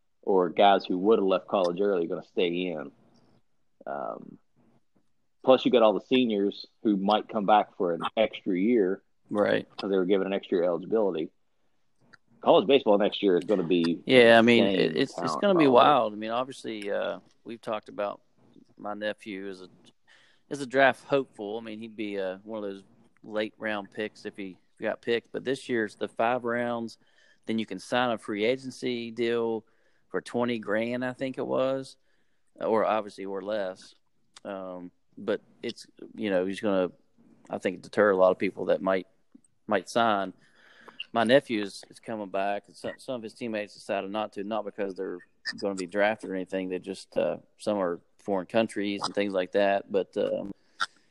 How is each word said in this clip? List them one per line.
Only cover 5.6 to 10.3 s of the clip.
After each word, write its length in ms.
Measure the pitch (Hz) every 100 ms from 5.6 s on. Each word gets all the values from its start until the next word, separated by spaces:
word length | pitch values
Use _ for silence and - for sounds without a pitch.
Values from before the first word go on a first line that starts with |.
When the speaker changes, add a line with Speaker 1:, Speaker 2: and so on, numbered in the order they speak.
Speaker 1:
you 60 | 135
got 120 | 123
all 100 | 110
the 80 | 92 -
seniors 600 | 127 120 104 101 - - _
who 140 | 113 98
might 320 | 98 107 -
come 180 | 113 98
back 300 | 107 98 -
for 160 | 90
an 100 | 82 - -
extra 420 | 107 - - 90
year 440 | 107 120 92 98 _ _ -
Speaker 2:
Right. 380 | 104 104 107 - -
Speaker 1:
'cause 140 | 101
they 60 | 95
were 80 | 90
given 200 | 98
an 60 | 95